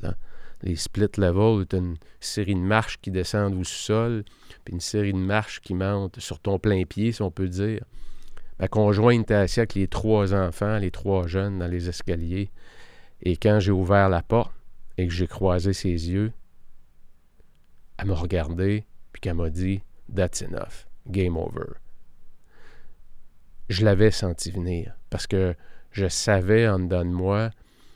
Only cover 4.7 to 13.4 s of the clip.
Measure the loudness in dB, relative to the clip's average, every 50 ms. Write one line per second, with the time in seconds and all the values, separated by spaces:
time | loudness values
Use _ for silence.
4.7 | -8 -8 -6 -2 -2 0 0 0 0 0 0 0 0 0 -2 -4 -10 -14 -6 -4
5.7 | -2 0 0 0 0 -2 -2 -4 -8 -10 -10 -10 -10 -6 -2 -2 -2 2 2 2
6.7 | 2 2 0 -2 -2 -2 0 0 0 -2 -4 -4 -2 -2 -4 -2 -2 -2 -2 -2
7.7 | -2 -4 -8 -12 -12 -10 -8 -6 -6 -6 -8 -8 -8 -8 -8 -8 -4 -4 -4 0
8.7 | 4 4 6 6 6 8 8 6 6 6 4 4 4 4 4 4 2 0 0 0
9.7 | 0 0 0 0 -2 -2 2 4 4 4 4 4 2 2 2 0 0 -2 0 0
10.7 | 0 0 0 -2 -4 -4 -2 0 0 0 0 0 0 0 0 0 -2 -2 -2 -2
11.7 | -2 -2 -2 -4 -6 -4 -4 -2 -2 -2 -2 -2 -2 -2 -4 -4 -8 -14 -16 -18
12.7 | -18 -18 -20 -18 -20 -20 -20 -20 -20 -4 -2 0 0 4